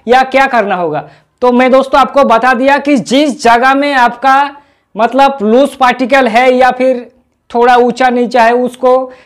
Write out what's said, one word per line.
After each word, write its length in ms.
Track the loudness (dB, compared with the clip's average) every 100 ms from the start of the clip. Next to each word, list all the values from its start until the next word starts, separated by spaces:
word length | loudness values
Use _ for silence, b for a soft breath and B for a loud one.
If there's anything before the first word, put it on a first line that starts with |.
| 0
या 140 | 0
क्या 220 | 2 0 0
करना 260 | -2 -2 -4
होगा। 320 | -4 -6 -10 B _ _
तो 100 | 0
मैं 180 | 2 2
दोस्तों 280 | 2 2 0
आपको 240 | 0 0 2
बता 280 | 2 0
दिया 240 | 0 0 -2
कि 180 | 0 -2
जिस 460 | 0 0 0 -2
जगह 320 | 0 2 2
में 180 | 0 -2
आपका 600 | 0 -2 -2 0 0 -2 -8 b b b
मतलब 440 | -4 -2 0 0 0
लूज 320 | 0 2 0 0
पार्टिकल 520 | -2 -2 -2 0 0
है 240 | 2 2
या 180 | 2 0
फिर 380 | 0 -2 -2 -8 _ _ _ _
थोड़ा 240 | -2 2 2
ऊंचा 320 | 2 0 -2
नीचा 320 | 0 -2 0
है 100 | 0
उसको 580 | 0 -4 -4 -2 0 -2 B